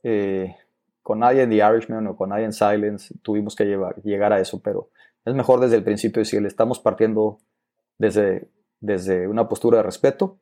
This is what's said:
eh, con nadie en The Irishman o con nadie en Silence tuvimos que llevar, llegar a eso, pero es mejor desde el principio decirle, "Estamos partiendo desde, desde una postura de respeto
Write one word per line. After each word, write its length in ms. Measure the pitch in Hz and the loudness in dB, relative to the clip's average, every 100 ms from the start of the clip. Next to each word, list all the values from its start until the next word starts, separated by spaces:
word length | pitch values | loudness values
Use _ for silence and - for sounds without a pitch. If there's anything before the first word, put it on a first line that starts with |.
eh, 520 | 123 107 101 95 92 92 _ _ _ _ | -2 -2 -2 -4 -6 -12 _ _ _ _
con 160 | - 107 | -6 2
nadie 240 | 120 135 | 4 4
en 80 | 123 | 4
The 60 | 107 | 4
Irishman 500 | 104 113 110 113 104 | 4 2 -2 -6 -6
o 100 | 95 | -6
con 120 | 98 | -6
nadie 140 | 104 | -4
en 80 | 110 | -4
Silence 600 | 104 104 107 104 101 - - | 0 0 2 -2 -6 -14 -14
tuvimos 340 | - 104 101 - | -4 -4 -4 -2
que 80 | |
llevar, 360 | 101 98 95 - | -2 0 -4 -6
llegar 300 | 104 101 104 | -6 0 2
a 80 | 104 | 2
eso, 200 | 92 98 | 0 -6
pero 280 | - 95 - _ _ _ | -6 -6 -8 _ _ _
es 100 | - | -6
mejor 240 | 135 127 127 | -2 2 4
desde 180 | 127 113 | 4 2
el 60 | |
principio 380 | 98 104 113 113 | 0 -2 -2 -2
decirle, 260 | 107 107 101 | -2 -2 -4
"Estamos 320 | - 117 127 | -2 -2 0
partiendo 600 | 110 - 110 110 107 104 _ _ _ _ _ _ | -2 0 0 2 -2 -4 _ _ _ _ _ _
desde, 500 | 110 101 101 92 - _ _ _ | 0 2 2 0 -6 _ _ _
desde 460 | 104 98 92 92 92 | -4 -4 0 -2 -2
una 220 | 110 113 | -2 -2
postura 300 | 101 120 113 | 0 2 2
de 40 | |
respeto 560 | 95 - 139 - 190 - | 0 0 -2 0 -4 -6